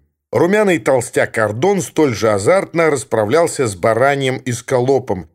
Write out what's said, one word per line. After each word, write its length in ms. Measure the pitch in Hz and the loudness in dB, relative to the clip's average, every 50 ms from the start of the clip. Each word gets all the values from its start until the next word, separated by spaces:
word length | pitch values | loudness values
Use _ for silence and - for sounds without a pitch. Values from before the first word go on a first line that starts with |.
| _ _ _ _ _ - | _ _ _ _ _ -2
Румяный 460 | - 120 160 175 202 214 214 190 170 | 0 0 2 2 2 2 2 2 0
толстяк 580 | 143 123 151 135 123 117 - - 139 120 - - 113 | 0 0 0 0 0 -2 -2 -2 -2 -2 -2 0 -2
Ардон 420 | 110 104 107 120 147 196 202 185 | -2 -2 -2 0 0 0 0 0
столь 320 | - - - - 156 139 113 | -4 -4 -2 0 0 0 0
же 160 | 95 113 110 | 0 0 0
азартно 640 | 107 98 98 143 180 196 170 - - 170 165 156 | 0 2 2 2 2 2 0 -2 -2 0 0 0
расправлялся 760 | 147 123 - - 117 110 107 104 135 165 170 151 - - 135 | 0 -2 -4 -2 -2 -2 0 2 2 2 2 0 0 -2 -4
с 100 | 110 98 | -4 -2
бараньем 640 | 87 - 113 110 113 131 139 143 139 135 131 131 | -2 0 0 2 2 2 2 0 0 -2 -4 -4
и 140 | 127 - 127 | -4 -6 -6
скалопом 760 | 117 - - - 135 123 123 135 139 127 131 - 101 90 85 - | -8 -6 -4 -2 0 0 2 2 0 0 0 -4 -6 -8 -8 -14